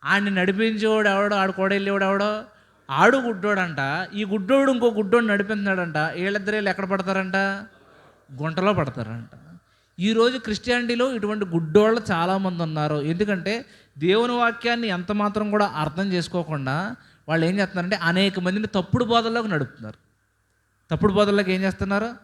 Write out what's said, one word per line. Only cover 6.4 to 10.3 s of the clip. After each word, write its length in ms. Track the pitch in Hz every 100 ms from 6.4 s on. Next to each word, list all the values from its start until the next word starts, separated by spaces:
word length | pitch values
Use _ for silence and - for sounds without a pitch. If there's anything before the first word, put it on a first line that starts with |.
| 196
వీళ్ళు 160 | 214 202
ఎక్కడ 140 | 185
పడతారంట? 520 | 190 190 185 190 185 190 196 196 208 _ _ - - _ _ 131
గుంటలో 300 | 156 160 185
పడతారంట. 880 | 190 143 120 107 117 113 - 156 175 _ _ _ -
ఈరోజు 380 | 185 226 240